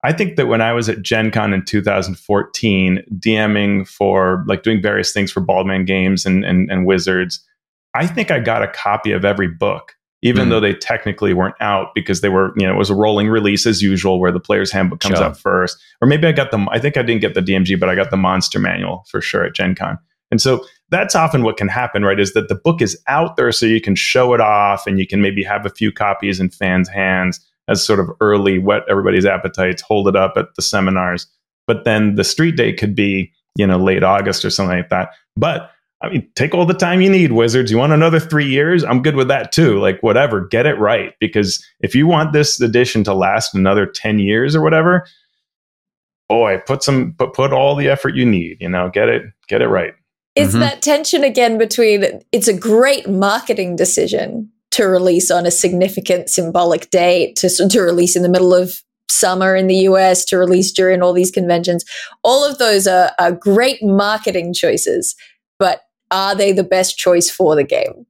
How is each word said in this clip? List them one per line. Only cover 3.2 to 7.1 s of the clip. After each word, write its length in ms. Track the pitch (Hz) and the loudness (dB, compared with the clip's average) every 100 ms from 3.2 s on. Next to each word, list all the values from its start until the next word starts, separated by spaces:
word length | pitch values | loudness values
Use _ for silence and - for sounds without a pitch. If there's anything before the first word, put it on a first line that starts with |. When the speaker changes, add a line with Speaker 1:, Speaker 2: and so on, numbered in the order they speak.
| 113 110 107 | -2 0 0
Speaker 1:
Ming 360 | 104 101 101 | 0 0 -2
for, 600 | 95 - 101 95 92 92 101 | -4 -2 0 2 2 0 -2
like, 160 | 95 | -2
doing 180 | 113 110 | 0 0
various 320 | 104 101 92 | 0 -2 -2
things 200 | - 98 | -4 -4
for 80 | - | -4
Baldman 460 | 90 92 95 95 92 | -2 -2 0 -2 -2
Games 380 | 95 92 95 | 0 0 -2
and, 200 | 95 92 | 0 0
and, 260 | 95 90 95 | 2 0 0
and 160 | 95 92 | -2 0
Wizards, 580 | 95 87 | 0 0